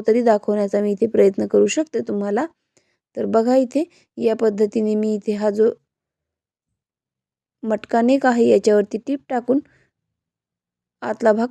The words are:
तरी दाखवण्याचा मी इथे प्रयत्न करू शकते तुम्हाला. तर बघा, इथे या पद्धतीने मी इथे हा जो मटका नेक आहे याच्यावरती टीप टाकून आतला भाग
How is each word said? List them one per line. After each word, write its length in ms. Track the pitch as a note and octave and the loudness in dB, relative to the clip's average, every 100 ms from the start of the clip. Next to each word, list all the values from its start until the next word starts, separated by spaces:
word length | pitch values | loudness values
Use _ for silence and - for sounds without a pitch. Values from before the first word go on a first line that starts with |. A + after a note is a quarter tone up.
| G#3+ | 2
तरी 140 | A3+ | 2
दाखवण्याचा 580 | A#3+ D#4 - G#3 G3+ G3+ | 2 2 0 -2 -2 -2
मी 100 | G#3 | -2
इथे 160 | G3+ A3+ | -2 0
प्रयत्न 400 | G#3+ G3 G3 G3+ | 2 2 2 0
करू 200 | G#3 G#3 | 2 2
शकते 320 | D4+ D#4 A3+ | 0 -4 -6
तुम्हाला. 440 | A3+ G#3 G3+ G3+ D#4+ _ _ _ _ _ _ - | -6 -6 -4 -4 -4 _ _ _ _ _ _ -8
तर 80 | G#3 | -2
बघा, 280 | G#3+ A3+ C4 | 0 2 2
इथे 280 | B3+ C#4 F4 _ _ - | 0 -2 -6 _ _ -4
या 180 | A#3 A3+ | -2 0
पद्धतीने 600 | A3+ G#3 G#3 A3+ G#3+ G#3+ | -2 0 -2 -2 -2 -2
मी 180 | G#3+ G#3+ | -2 -4
इथे 180 | G3+ | -4
हा 160 | G#3 G#3+ | -4 -2
जो 180 | G#3 A3 - _ _ _ _ _ _ _ _ _ _ _ _ _ _ _ _ _ _ | 0 0 0 _ _ _ _ _ _ _ _ _ _ _ _ _ _ _ _ _ _
मटका 380 | A3 G#3+ - A#3 | -6 -6 -4 0
नेक 220 | A#3 C4+ C4+ | 2 2 2
आहे 220 | A#3+ A#3 | 2 4
याच्यावरती 500 | G#3+ G3+ G#3 G3+ A3 | 2 4 2 0 -6
टीप 200 | - C#4 - | -8 -8 -6
टाकून 300 | B3+ B3 C4+ - _ _ _ _ _ _ _ _ _ _ _ _ _ | -6 -2 -2 -4 _ _ _ _ _ _ _ _ _ _ _ _ _
आतला 300 | A#3+ G#3+ A3+ | -10 -2 0
भाग 140 | G#3+ A#3+ | 0 -2